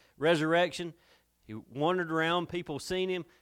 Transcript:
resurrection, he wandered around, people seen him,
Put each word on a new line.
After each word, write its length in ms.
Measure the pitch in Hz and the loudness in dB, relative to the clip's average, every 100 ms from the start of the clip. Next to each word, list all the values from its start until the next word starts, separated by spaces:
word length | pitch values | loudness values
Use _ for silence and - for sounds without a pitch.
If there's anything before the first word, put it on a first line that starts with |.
| _ _ | _ _
resurrection, 800 | 151 160 156 170 175 - 175 - _ _ _ _ | 2 4 4 4 2 0 -10 -10 _ _ _ _
he 100 | - | -14
wandered 580 | 110 - 127 156 185 165 | -14 -12 0 2 2 0
around, 380 | 160 160 175 170 | 0 0 0 -2
people 300 | 175 175 139 | -6 -8 -10
seen 320 | - 185 185 | -4 -2 -2
him, 160 | 185 165 _ | -4 -6 _